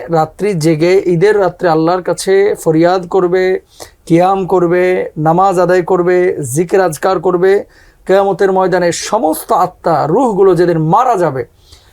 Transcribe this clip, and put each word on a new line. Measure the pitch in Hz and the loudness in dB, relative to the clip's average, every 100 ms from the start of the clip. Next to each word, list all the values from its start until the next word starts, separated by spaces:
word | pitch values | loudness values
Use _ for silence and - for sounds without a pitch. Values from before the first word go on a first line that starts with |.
| - | 0
রাত্রি | 165 156 - 208 | -2 -2 -4 -4
জেগে, | 180 156 156 175 190 180 | -2 0 0 2 2 2
ঈদের | 175 196 214 | 2 2 2
রাত্রে | 185 170 180 | 0 -2 0
আল্লাহর | 160 160 185 | 0 0 -2
কাছে | 175 170 - 196 202 208 | -2 -4 0 0 0 -2
ফরিয়াদ | 165 160 175 185 175 | 0 2 2 0 -2
করবে, | 196 180 185 185 190 - - - _ - | -2 0 0 0 -2 -8 -20 -20 _ 0
কিয়াম | 165 180 196 180 | 2 2 0 0
করবে, | 185 175 180 180 185 - - | 0 0 0 0 -2 -4 -4
নামাজ | 151 170 196 175 | -2 2 2 2
আদায় | 180 185 | 2 0
করবে, | 170 185 175 180 180 - | 0 0 2 0 0 -2
জিকির | 139 135 175 202 | -6 -4 0 0
আজকার | 180 151 196 180 | 0 -2 -2 -2
করবে, | 180 175 185 202 208 _ - _ - | -2 0 2 0 -2 _ -20 _ 0
কিয়ামতের | 190 196 190 196 | 0 2 0 0
ময়দানে | 185 185 175 175 | 0 0 0 0
সমস্ত | 160 - 214 302 311 - | -2 -4 -2 -2 -4 -2
আত্মা, | 214 180 - 180 156 139 | -2 -2 -4 -2 -2 0
রূহগুলো | 185 262 190 196 170 | 0 0 2 2 2
যেদিন | 175 165 | 2 0
মারা | 156 196 254 208 | 0 0 0 0
যাবে, | 165 131 117 _ _ - _ | -2 -4 -10 _ _ -20 _